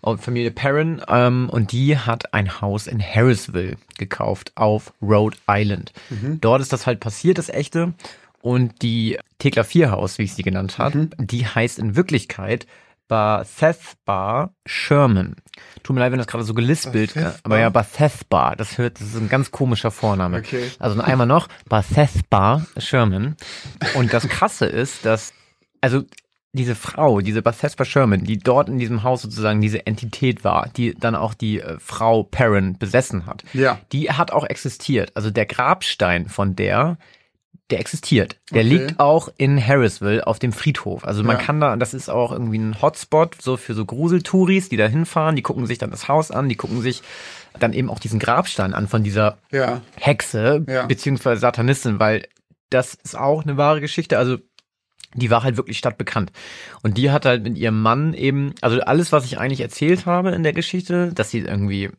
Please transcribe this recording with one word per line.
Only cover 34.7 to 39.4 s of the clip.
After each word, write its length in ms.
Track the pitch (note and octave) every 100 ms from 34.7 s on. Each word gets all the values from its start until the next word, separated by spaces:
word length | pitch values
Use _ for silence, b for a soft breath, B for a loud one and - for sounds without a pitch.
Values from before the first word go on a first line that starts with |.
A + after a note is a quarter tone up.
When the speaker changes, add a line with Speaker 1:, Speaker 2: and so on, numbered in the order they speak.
| - - B2+ F2+ -
Speaker 1:
Also 140 | G#2+
der 160 | G#2+ G#2
Grabstein 840 | - B2+ F#3 - - F#2 F2 F2
von 260 | - G2+ F#2
der, 420 | G2 G2 D3+ E3+ b b b b _ _ _
der 100 | F#2+
existiert. 560 | F2+ D#3+ - B2 F#2 - _
Der 100 | A2+
Speaker 2:
Okay. 80 | A2+
Speaker 1:
liegt 300 | E3 - E3
auch 260 | C#3+ D#3+ -
in 260 | -